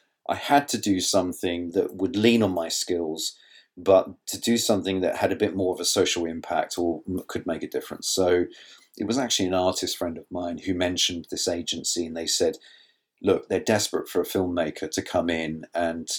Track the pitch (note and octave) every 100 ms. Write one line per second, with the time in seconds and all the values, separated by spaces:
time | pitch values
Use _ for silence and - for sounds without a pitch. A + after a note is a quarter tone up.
0 | _ _ - G2 - C#3+ C#3+ A2 G#2 F#2+
1 | F2+ G2 F2+ E2+ F#2 F2 F2 F#2+ F2 G2
2 | F#2+ G2 A#2 A#2 G2+ F2+ E2 - - F2
3 | D#2+ D#2 - - _ - _ - F2 F#2+
4 | F#2 - - - - A#2 - G2+ F2 F#2+
5 | F2 - G2 F#2 G2+ F#2+ F#2 F2 F2 G#2
6 | F2 F2 E2+ E2 - E2 - - E2+ D#2+
7 | - F2+ - F2 E2+ D#2 D#2 - - -
8 | - - F2+ F2+ E2+ - - - _ -
9 | G#2 B2 B2 - F#2 F#2 F#2 - A#2+ -
10 | F2 D#2+ - F2 F2 E2 - F2+ F2+ F2
11 | - F2 - D#2+ - E2+ D#2+ E2 D2+ -
12 | E2 E2 D#2+ - E2+ - - - _ _
13 | _ _ G2 - - F#2+ - G#2+ - F2+
14 | - F2 F2 G2 F#2 E2+ D#2+ - F#2+ -
15 | F2 F2+ E2+ E2 D#2+ D#2+ D#2+ E2+ E2+ E2
16 | D#2